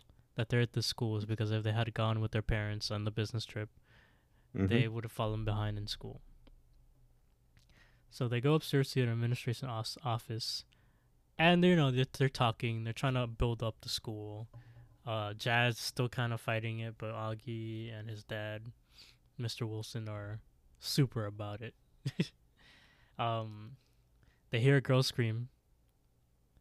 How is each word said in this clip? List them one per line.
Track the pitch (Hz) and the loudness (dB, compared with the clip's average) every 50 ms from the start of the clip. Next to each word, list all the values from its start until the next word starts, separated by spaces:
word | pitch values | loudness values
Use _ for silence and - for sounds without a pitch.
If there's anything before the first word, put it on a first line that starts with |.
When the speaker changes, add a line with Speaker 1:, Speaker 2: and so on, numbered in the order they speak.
| - - - - - _ _ | -20 -20 -20 -20 -20 _ _
Speaker 1:
that | - 113 - | -4 -2 2
they're | 123 120 | 4 4
at | 120 - - | 4 2 2
this | 117 110 | 0 -2
school | - - - 120 113 110 | -2 -2 -2 -2 -2 -2
is | 104 101 | -2 -2
because | 107 110 - 110 104 | -2 -2 0 0 0
if | 110 110 107 | 0 0 0
they | 110 107 | 0 0
had | 117 117 113 - | 0 0 0 0
gone | - 110 110 110 110 | 0 0 2 2 2
with | 110 - | 0 0
their | - 110 | 0 0
parents | - - 117 107 107 104 104 107 - - | 0 0 0 0 0 -2 -4 -4 -4 -4
on | 107 104 104 | -4 -2 -2
the | 110 | -2
business | 104 117 107 - - 110 - | -2 -2 -2 -2 -2 -6 -6
trip, | - - 110 107 - _ - - _ - - - _ _ _ _ _ _ _ _ _ - | -6 -6 -8 -8 -8 _ -18 -20 _ -20 -20 -20 _ _ _ _ _ _ _ _ _ -2
Speaker 2:
Mm-hmm. | 101 98 | 0 2
Speaker 1:
they | 95 117 117 113 | 4 6 4 4
would | 110 110 117 110 | 2 0 -6 -8
have | 110 | -6
fallen | - - 113 110 107 110 110 | -2 -2 0 0 0 -2 0
behind | 110 104 107 107 104 104 | 0 0 0 0 -2 -2
in | 104 104 | -4 -6
school. | - - - - 110 - - - - - - - - - - _ _ - - - _ _ _ - _ _ _ _ _ _ _ _ _ _ _ _ _ - - - - _ _ _ _ | -6 -8 -8 -10 -12 -14 -14 -18 -20 -20 -20 -20 -20 -20 -20 _ _ -20 -20 -20 _ _ _ -20 _ _ _ _ _ _ _ _ _ _ _ _ _ -20 -20 -20 -20 _ _ _ _
So | - - 135 | -6 -2 -2
they | 117 120 120 | 0 2 2
go | 117 143 156 | 4 6 4
upstairs | 156 - - - 139 135 - | 4 4 4 4 4 4 4
to | - 131 123 | 2 2 2
an | 117 | 2
administration | 117 117 117 120 120 - - 127 113 - 131 127 | 2 2 2 0 0 0 -2 -2 -4 -4 -4 -6
os-, | 117 113 110 - - - - | -4 -4 -4 -6 -8 -6 -2
office, | 120 113 113 - - 113 113 - - - - - _ _ _ _ _ _ _ _ _ _ _ _ _ _ | -2 -2 -2 -2 -6 -6 -6 -4 -4 -6 -6 -8 _ _ _ _ _ _ _ _ _ _ _ _ _ _
and, | - 160 175 175 175 180 | 4 6 6 8 8 8
you | 180 180 | 8 8
know, | 165 143 135 | 8 6 4
they're, | 123 127 127 - - | 4 2 2 0 2
they're | - 135 131 | 2 2 2
talking. | - - 123 113 - - 123 117 113 113 113 | 2 2 2 0 0 0 -2 -4 -2 -2 -4
They're | 113 110 | -6 -4
trying | - - 135 131 | -2 0 0 0
to | 127 123 | 0 -2
build | 117 113 - 127 120 117 113 120 | -2 0 0 2 2 2 0 -2
up | 110 - - | -4 -4 -6
the | - - | -8 -6
school. | - - - 120 107 107 104 104 104 107 113 - - 117 - - - - - - - _ - | -6 -6 -6 -6 -8 -8 -8 -8 -10 -10 -12 -12 -14 -18 -20 -20 -20 -20 -20 -20 -20 _ -6
Uh, | 120 110 110 104 104 104 | -4 -4 -2 -2 -4 -6
Jazz | 107 - 127 117 120 120 120 110 | -4 0 2 4 4 4 4 2
is | - | 0
still | - - - - 123 120 | -4 -4 -2 0 -2 0
kinda | - 131 123 117 117 | 0 -2 -2 -2 -2
fighting | 113 - 120 113 110 110 113 110 113 | -4 -2 -2 -2 -2 -2 -4 -4 -6
it, | 113 113 110 - | -6 -8 -8 -8
but | 117 110 113 | -8 -8 -6
Augie | 110 110 110 110 110 - 120 113 113 113 113 110 110 113 117 110 | -6 -4 -6 -6 -6 -8 -8 -8 -6 -6 -6 -6 -8 -8 -8 -10
and | 107 107 113 | -10 -10 -10
his | 107 107 104 | -10 -10 -8
dad, | - 113 107 107 107 107 107 110 120 - _ _ _ - - - - - _ _ _ _ - | -8 -6 -6 -6 -6 -6 -8 -10 -12 -16 _ _ _ -20 -20 -20 -20 -20 _ _ _ _ -6
Mister | 120 113 - - 120 | -6 -6 -4 -4 -4
Wilson, | 110 110 110 107 - - 117 110 | -4 -4 -6 -8 -8 -8 -8 -6
are | 107 104 104 104 104 107 113 - _ _ _ _ _ _ _ | -6 -8 -8 -8 -8 -10 -10 -12 _ _ _ _ _ _ _
super | - - - 151 139 - - 120 107 | -6 0 2 4 4 4 2 -2 -4
about | 104 104 104 104 104 104 - | -4 -6 -8 -8 -8 -8 -8
it. | 113 120 - _ _ _ _ _ - 139 - | -10 -12 -14 _ _ _ _ _ -8 -4 -2
<laughs> | - - - - _ _ _ _ _ - - - - - - _ _ _ _ _ - | -2 -4 -4 -6 _ _ _ _ _ -20 -20 -20 -20 -20 -20 _ _ _ _ _ -4
Um, | 120 117 113 113 110 107 107 107 107 117 135 - _ _ _ _ _ _ _ _ _ _ _ _ _ _ | -2 -2 -2 -2 -4 -6 -10 -12 -14 -16 -18 -20 _ _ _ _ _ _ _ _ _ _ _ _ _ _
they | - 113 | 0 2
hear | 120 135 143 | 6 6 6
a | 135 | 6
girl | 123 - 131 131 131 | 6 4 4 4 4
scream, | - - - 117 110 110 117 123 - _ _ _ _ _ _ _ _ _ _ _ _ _ _ _ _ _ _ _ _ _ _ | 4 2 0 0 0 0 -4 -6 -8 _ _ _ _ _ _ _ _ _ _ _ _ _ _ _ _ _ _ _ _ _ _